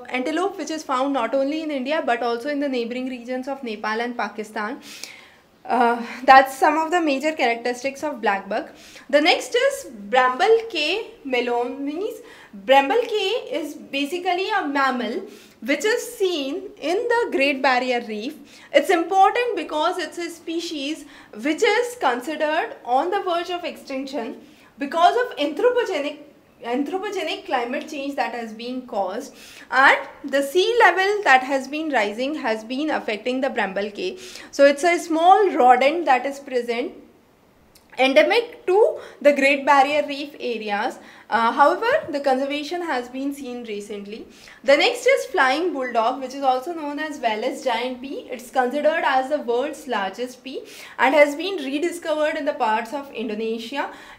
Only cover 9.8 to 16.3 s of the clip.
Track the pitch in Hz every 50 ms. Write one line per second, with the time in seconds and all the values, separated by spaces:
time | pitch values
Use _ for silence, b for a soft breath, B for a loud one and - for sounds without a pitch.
9.8 | - 330 240 202 202 202 233 254 254 254 254 254 370 440 453 453 - - - 311
10.8 | 302 311 370 440 453 - - - - 269 254 240 247 240 240 240 247 262 277 277
11.8 | 277 285 302 339 403 480 - - B B B B B B B 196 190 214 269 277
12.8 | 269 277 403 480 453 - 415 427 381 381 440 523 - - - 311 320 294 - -
13.8 | 208 - - 277 285 285 359 349 359 381 359 359 381 427 440 392 330 285 277 277
14.8 | 269 262 254 240 220 208 247 381 392 B B B B B B B - 233 285 285
15.8 | - 427 466 480 480 - - - 392 370